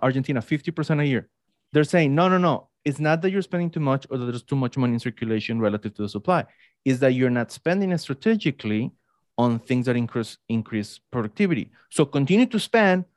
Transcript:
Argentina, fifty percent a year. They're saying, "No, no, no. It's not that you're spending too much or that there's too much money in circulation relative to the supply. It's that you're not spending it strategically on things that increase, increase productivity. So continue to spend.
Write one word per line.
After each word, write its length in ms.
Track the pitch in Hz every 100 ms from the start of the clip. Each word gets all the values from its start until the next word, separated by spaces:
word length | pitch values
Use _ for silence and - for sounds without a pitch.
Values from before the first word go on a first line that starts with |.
Argentina, 380 | 131 131 131 135
fifty 260 | - 151 175
percent 300 | 165 151 151
a 40 | 147
year. 220 | 120 - _ _ _ _
They're 100 | 147 151 175
saying, 180 | 147
"No, 160 | 143 185
no, 80 | 185
no. 320 | 180 131 - _ 147
It's 140 | 139
not 220 | 151 160
that 80 | 190
you're 100 | 196
spending 300 | 185 175 170
too 80 | 165
much 260 | 143 135 -
or 60 | 131
that 60 | 123
there's 180 | 120
too 120 | - 139
much 220 | 123 -
money 160 | 123
in 60 | 117
circulation 600 | 127 - 113 110 104 113
relative 340 | 110 104 110 -
to 80 |
the 60 | 104
supply. 360 | 107 139 175 - _ _ _ -
It's 140 | 127
that 140 | 135 127
you're 160 | 127
not 200 | 123 117
spending 400 | - - 185 196
it 60 | 175
strategically 920 | - 135 220 220 165 - 107 107 135 - _ _ _ -
on 200 | 120 117
things 280 | - 127 123
that 80 | 120
increase, 400 | 117 120 110 - -
increase 520 | 113 107 110 101 - _
productivity. 600 | 127 107 - 202 156 - _ _
So 160 | - 147
continue 400 | 143 135 196 240
to 140 | 214
spend. 460 | - 233 202 185 180